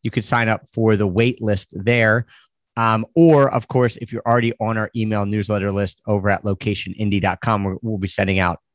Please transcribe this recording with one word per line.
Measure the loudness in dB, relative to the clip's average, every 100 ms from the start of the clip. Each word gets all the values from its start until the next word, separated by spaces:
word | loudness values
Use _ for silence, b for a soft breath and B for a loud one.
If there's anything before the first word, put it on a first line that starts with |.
You | -4
could | -6
sign | -2 0 2
up | -2 -4
for | -2 2 2
the | 2
wait | 2 0 0
list | -2 -4 -4
there. | -6 0 2 4 2 -2 b b _ _ -2
Um, | 0 0 -2 4
or, | 6 6 4
of | 0 -2
course, | 0 0 -2
if | -10
you're | -6 0
already | 2 2 -2
on | -4 -4
our | -4 -4
email | -2 -2 -2
newsletter | -2 -2 -2 0
list | -2 -4 -6 -2
over | 0 2
at | 0 0
location | -4 -4 -6 -8 -4
indie | -2 0
dot | 0 -2
com, | -2 -2
we're, | -2 -6
we'll | -6 -6
be | -6
sending | -2 0 2
out | 0 -2 _